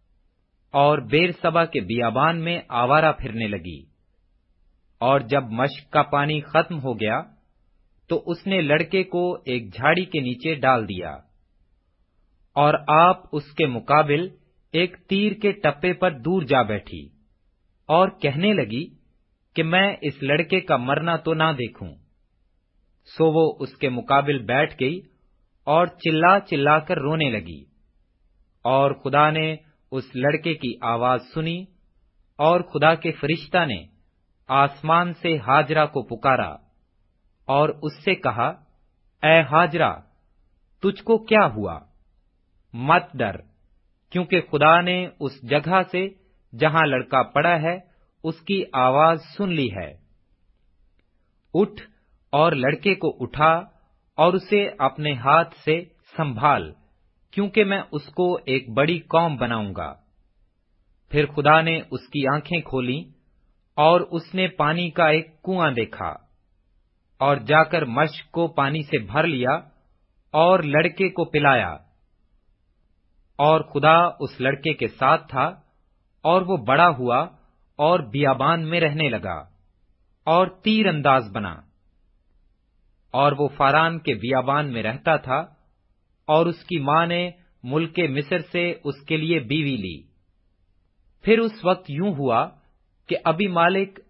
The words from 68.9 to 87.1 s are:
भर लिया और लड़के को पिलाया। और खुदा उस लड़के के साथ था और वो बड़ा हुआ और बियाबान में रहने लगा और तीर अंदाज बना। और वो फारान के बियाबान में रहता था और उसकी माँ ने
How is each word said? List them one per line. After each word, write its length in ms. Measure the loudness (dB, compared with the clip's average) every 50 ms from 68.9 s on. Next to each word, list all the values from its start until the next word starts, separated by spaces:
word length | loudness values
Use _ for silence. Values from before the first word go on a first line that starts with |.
| -4 -4
भर 280 | -4 -4 -2 -2 0
लिया 460 | 0 -2 -2 -2 -2 -2 -2 -6 _ _ _ _ _ _ _ _ _ _ _ _ _ 0
और 300 | 2 4 6 4 4 2
लड़के 460 | 2 2 2 2 2 0 -2 -2 -2
को 140 | -2 -4 -4
पिलाया। 640 | -2 0 2 4 4 4 2 2 -2 -4 -6 -6 _ _ _ _ _ _ _ _ _ _ _ _ _ _ _ _ _ _ _ _ _ _ _ _ _ _ _ _ _ _ 0
और 240 | 2 4 4 2 0
खुदा 460 | -2 -4 2 4 6 6 6 4 2
उस 320 | -2 -6 -10 -10 -6 -4
लड़के 340 | -2 -2 -2 -2 -4 -6 -4
के 140 | -4 -6 -6
साथ 300 | -4 0 2 2 2 2
था 560 | 0 -4 -4 -4 -4 -4 -4 -8 _ _ _ _ _ _ _ _ _ _ _ _ 0
और 200 | 0 2 2 0
वो 140 | -2 -4 -4
बड़ा 280 | 0 0 4 4 4
हुआ 520 | 4 4 2 -2 0 0 0 -2 -4 -8 _ _ _ _ _ _ _ _ 0
और 300 | 2 2 2 2 0 -4
बियाबान 520 | -4 0 2 2 2 2 2 2 0 0
में 200 | -2 -2 -2 0
रहने 280 | 0 0 0 0 -2 -2
लगा 520 | -2 -4 -6 -8 -8 -10 -12 -16 _ _ _ _ _ _ _ _ _ _ _ _ _ _ _
और 340 | 0 2 2 2 0 -4 _ -2
तीर 240 | 0 0 2 2 0
अंदाज 420 | 0 0 2 2 2 2 0 -4
बना। 380 | -8 -8 -8 -8 -10 -12 -16 _ _ _ _ _ _ _ _ _ _ _ _ _ _ _ _ _ _ _ _ _ _ _ _ _ _ _ _ _ 0
और 200 | 2 2 2 2
वो 140 | 0 -2 -2
फारान 500 | 0 0 2 2 4 4 2 2 -2 -4
के 160 | -4 -4 -4
बियाबान 520 | -4 -4 -2 -2 -2 0 0 -2 -2 -2
में 160 | -4 -6 -6 -6
रहता 360 | -6 -6 -4 -2 -2 -2 0
था 520 | -2 -4 -4 -4 -4 -8 _ _ _ _ _ _ _ _ _ _ _ _ _ _ _ 0
और 200 | 2 2 2 0
उसकी 300 | -2 -6 -8 -8 -6 -4
माँ 280 | -2 0 0 0 0
ने 280 | 0